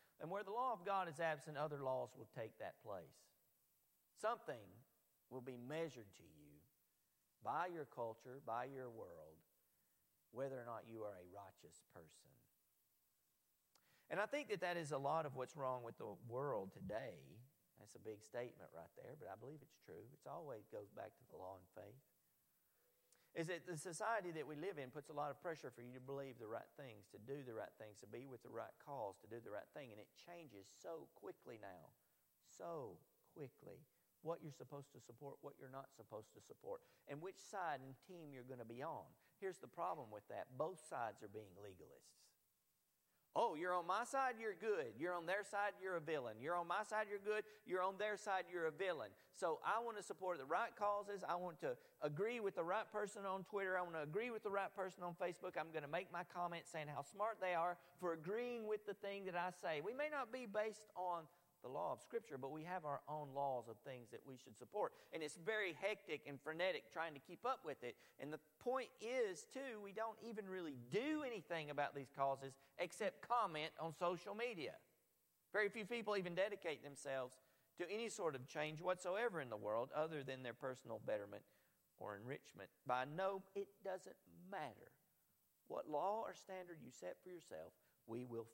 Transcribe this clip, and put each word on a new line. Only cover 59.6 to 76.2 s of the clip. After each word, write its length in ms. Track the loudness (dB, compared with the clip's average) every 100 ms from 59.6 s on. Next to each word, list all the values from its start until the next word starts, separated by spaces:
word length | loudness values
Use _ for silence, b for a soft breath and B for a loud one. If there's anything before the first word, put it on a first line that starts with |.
| 2 2
We 140 | 2
may 160 | 2 2
not 200 | 0 0
be 140 | -2
based 460 | 0 2 2 0 -6
on 320 | -2 2 2 -2 B B _
the 60 | -4
law 240 | 2 2
of 80 | 2
Scripture, 360 | 0 -2 -2 -2
but 140 | -2
we 140 | -2
have 200 | -2 -2
our 160 | 0 0 -2
own 260 | -4 -2
laws 340 | 2 4 2 0
of 80 | -8 -6
things 240 | -8 -8
that 80 | -10 -10
we 100 | -12
should 220 | -12 -14
support. 340 | -4 2 2 B B
And 100 | -4
it's 140 | -4 -2
very 380 | 0 2 2
hectic 480 | 2 0 0 -2 -4 -4
and 140 | -6
frenetic 500 | -2 4 4 4 0
trying 240 | -2 -2
to 60 | -4
keep 260 | -12 -2 0
up 180 | 2
with 200 | 0 -2
it. 120 | -4 B B -8
And 140 | -4
the 80 | -4 -8 -4
point 320 | 2 2 0 -4
is, 440 | 0 4 4 2
too, 360 | -6 -4 -4 -4
we 120 | -4
don't 260 | -2 -2 -2
even 280 | -6 -4 -2
really 280 | -2 -2 -4 2
do 320 | 4 4 4
anything 460 | 2 -2 0 0 2
about 240 | 4 2
these 160 | 2 -4
causes 460 | 4 4 4 -2 -8 B -2
except 440 | 0 2 0 0
comment 480 | 4 6 6 2 0 0
on 160 | -4
social 400 | 2 4 4 0
media. 400 | -2 0 0 -2 -4 -14 _ _ _ _ _ _
Very 160 | 6 6
few 160 | 4
people 320 | 0 0 4
even 180 | 4